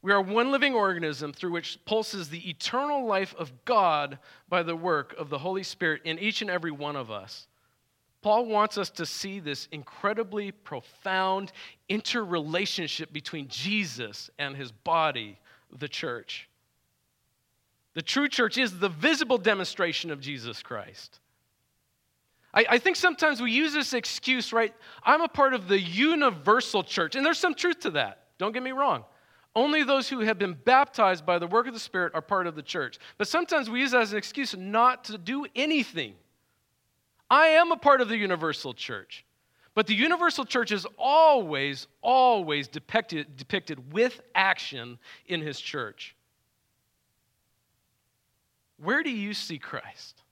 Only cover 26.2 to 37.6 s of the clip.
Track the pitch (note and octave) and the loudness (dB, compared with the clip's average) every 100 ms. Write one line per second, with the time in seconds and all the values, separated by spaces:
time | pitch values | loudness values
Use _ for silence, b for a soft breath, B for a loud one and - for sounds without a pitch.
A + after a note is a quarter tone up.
26.2 | C#4 F3 C#3+ A#3 A3+ G3+ F3 - D#3+ C4+ | 2 2 4 4 4 -2 0 -2 -2 0
27.2 | C#4+ E4+ F#4 - F4+ E4 - D3 A2 - | 0 2 0 0 -2 -2 -2 -2 -2 -4
28.2 | _ _ F#3+ A3+ B3+ C4 C#4 C#3+ G#2+ b | _ _ -4 -4 -6 0 0 0 -6 b
29.2 | b b b A3 C#4 D4+ C4 C#4 A#3+ C4+ | b b b 0 2 2 4 2 0 -2
30.2 | G#3+ G3+ F#3+ D#3 B3 C4 C#4 - G3+ F3+ | 0 0 -2 0 4 6 4 4 2 2
31.2 | D#3 F3 F3 A3 B3 A3+ - F#3 F3 D#3+ | 0 0 2 0 0 -8 -6 -2 -2 -4
32.2 | D#3 G3 F3 D#3 C#3+ F3+ B2+ - B - | -2 -2 -2 -8 -8 -6 -6 -10 B -6
33.2 | G#3+ D#4+ F4+ D#4+ A3+ A#3+ C4+ B3 G#3+ G#3 | -2 0 0 -2 0 -2 2 4 2 -2
34.2 | - - C4+ F#3+ F#3+ G#3+ B3 B3+ - G#3+ | -6 -8 -6 -8 -2 4 4 4 -8 -12
35.2 | E3+ C4+ C#4+ A#3 D4+ D#4 A#3 E3 A#2+ F#2 | -6 -6 -6 -4 0 0 -2 -6 -10 -12
36.2 | _ _ _ _ _ _ _ _ _ _ | _ _ _ _ _ _ _ _ _ _
37.2 | _ C4+ D#4+ D#4 | _ 8 8 8